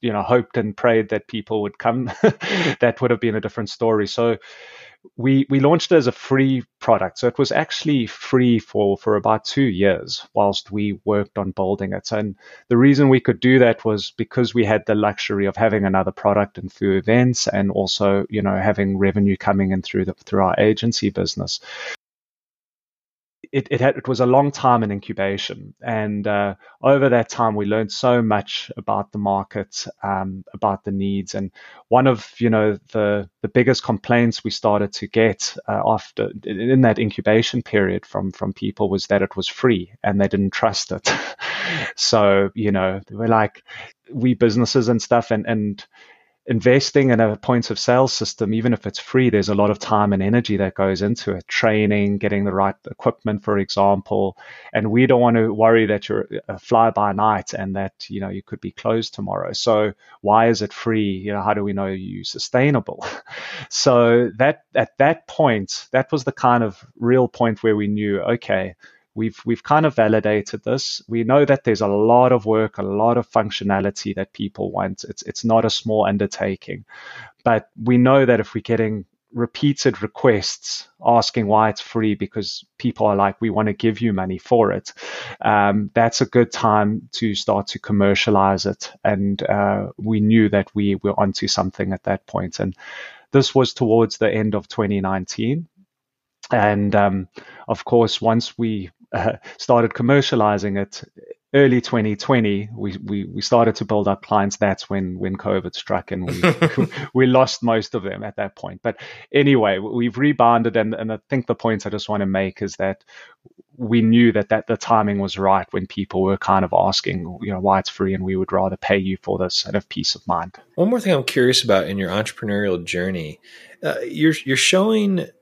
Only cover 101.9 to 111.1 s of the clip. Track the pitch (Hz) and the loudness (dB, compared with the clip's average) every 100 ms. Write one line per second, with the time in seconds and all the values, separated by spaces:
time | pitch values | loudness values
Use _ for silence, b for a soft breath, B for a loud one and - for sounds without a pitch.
101.9 | 120 107 101 - 131 110 101 104 113 101 | -2 -2 -4 0 2 2 -2 -6 -8 -8
102.9 | 98 101 101 95 90 - 120 113 110 107 | -8 -8 -8 -6 -8 0 2 2 0 -2
103.9 | 107 101 98 - 104 101 - 104 95 - | -2 0 -2 0 0 0 0 -2 -2 -6
104.9 | 98 92 92 95 98 101 98 92 - - | -6 -6 -6 -6 -6 -4 -4 -4 -12 -6
105.9 | 101 - 92 90 - 185 - 160 - - | -6 -4 -8 -6 -2 -2 0 -2 0 -4
106.9 | - 143 127 127 127 131 - 120 113 104 | -4 -6 2 4 4 2 0 -2 -2 -2
107.9 | 117 95 98 104 101 101 _ 92 92 117 | -8 -8 -10 -12 -8 -8 _ -16 -8 -8
108.9 | 110 B B B 139 143 135 107 95 104 | -8 B B B 0 4 4 4 0 -4
109.9 | 120 120 113 143 147 120 117 117 113 107 | -2 -4 0 -2 4 4 4 2 0 -2
110.9 | 110 110 | -4 -6